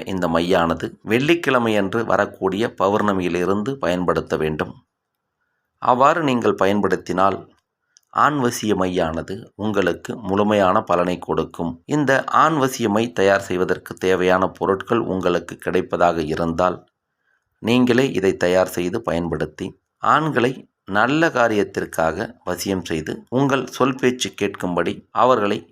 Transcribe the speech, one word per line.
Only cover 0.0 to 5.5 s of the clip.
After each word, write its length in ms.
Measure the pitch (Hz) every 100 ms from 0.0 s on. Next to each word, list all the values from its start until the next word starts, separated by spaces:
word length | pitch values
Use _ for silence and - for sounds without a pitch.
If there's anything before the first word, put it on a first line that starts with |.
| -
இந்த 200 | 95 87
மையானது 600 | 82 87 92 85 82 113 - -
வெள்ளிக்கிழமையன்று 960 | 113 147 170 160 131 117 107 98 110 110
வரக்கூடிய 580 | 95 98 - 95 92 120 -
பௌர்ணமியிலிருந்து 960 | 95 101 101 98 87 85 90 101 107 139
பயன்படுத்த 600 | 85 90 87 82 80 80
வேண்டும். 360 | 78 78 87 - _ _ _ _ _ _ _